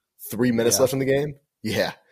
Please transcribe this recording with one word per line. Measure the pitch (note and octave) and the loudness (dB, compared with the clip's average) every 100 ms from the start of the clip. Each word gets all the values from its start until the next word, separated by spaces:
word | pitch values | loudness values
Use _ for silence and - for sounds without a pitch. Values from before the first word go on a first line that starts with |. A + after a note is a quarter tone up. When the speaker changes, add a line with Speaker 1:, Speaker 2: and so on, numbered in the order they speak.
| _ _ - | _ _ -10
Speaker 1:
three | G#2 B2 | -2 0
minutes | A#2 A#2 A#2 | 2 2 4
Speaker 2:
Yeah. | |
Speaker 1:
left | C3 | 2
in | C3+ | 2
the | |
game. | C3+ C3+ D3+ C#3 _ _ | 0 0 -2 -8 _ _
Yeah. | A2 G2 E2+ - _ | -4 -2 -2 -4 _